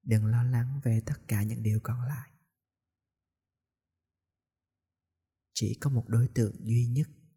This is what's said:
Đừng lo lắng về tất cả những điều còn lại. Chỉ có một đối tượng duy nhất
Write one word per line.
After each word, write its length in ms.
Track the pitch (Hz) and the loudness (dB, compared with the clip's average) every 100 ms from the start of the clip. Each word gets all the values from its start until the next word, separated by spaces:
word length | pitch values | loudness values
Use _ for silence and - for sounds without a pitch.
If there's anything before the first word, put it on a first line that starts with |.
Đừng 220 | - 110 107 | 2 2 4
lo 160 | 117 | 2
lắng 380 | 123 123 123 139 | 2 2 0 -2
về 180 | 127 113 - | 0 0 0
tất 80 | 147 - | -8 -4
cả 140 | 107 | -2
những 200 | 104 117 | -2 -2
điều 180 | 110 107 | 0 0
còn 200 | - 120 | -2 -4
lại. 280 | 123 143 - _ _ _ _ _ _ _ _ _ _ _ _ _ _ _ _ _ _ _ _ _ _ _ _ _ _ _ _ _ _ _ _ | -4 -6 -12 _ _ _ _ _ _ _ _ _ _ _ _ _ _ _ _ _ _ _ _ _ _ _ _ _ _ _ _ _ _ _ _
Chỉ 260 | - 104 110 | -6 -4 -2
có 100 | 147 | -2
một 140 | 123 - | -2 2
đối 200 | 117 123 | 2 2
tượng 220 | 123 107 - 110 | 2 -2 -2 0
duy 200 | 117 120 | 0 2
nhất 220 | 123 151 - _ | 0 -2 -6 _